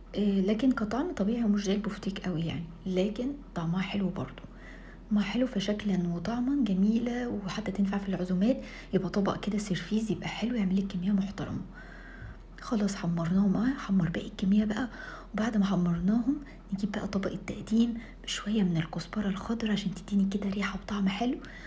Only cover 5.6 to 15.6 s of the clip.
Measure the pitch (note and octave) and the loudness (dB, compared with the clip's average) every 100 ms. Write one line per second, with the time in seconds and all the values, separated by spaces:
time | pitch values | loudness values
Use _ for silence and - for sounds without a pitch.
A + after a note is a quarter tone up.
5.6 | G3+ G#3 G#3 F3+ F3 E3+ F3 A#3+ B3 C#4+ | 0 0 2 2 2 -2 -2 0 0 2
6.6 | G#3 F#3 G#3 A#3 A#3+ A#3+ A#3+ G#3 F#3+ - | 4 4 4 4 0 -2 -4 -4 -4 -4
7.6 | F#3+ F#3+ G3 G3 G3 F3+ F3+ F3+ A3 C4+ | -4 0 0 0 -2 -2 0 2 4 2
8.6 | - - - F#3 F3+ G#3 G3 - - G#3 | -2 -12 0 0 2 2 2 0 -2 -2
9.6 | - E3+ - G#3+ A3+ E3+ D#3+ - A3+ A#3+ | 0 -2 0 0 0 -2 -2 -2 0 2
10.6 | F#3 G3 G3 F3+ F#3 G3 G3 - C#3+ - | 2 2 2 0 2 2 2 -4 -6 -6
11.6 | - - - - - - - - - - | -8 -12 -16 -16 -16 -14 -14 -14 -16 -16
12.6 | - A3 G3+ - E3+ E3+ E3 F#3+ G3+ F#3 | -2 0 2 0 0 0 2 4 6 4
13.6 | B3+ C#4 - F#3+ D#3+ - - - F#3+ G#3 | 2 0 2 4 4 0 -6 -2 4 6
14.6 | G#3+ A#3+ B3 - - - - G3+ A3+ G#3+ | 4 0 -4 -6 -12 -12 -6 -2 2 2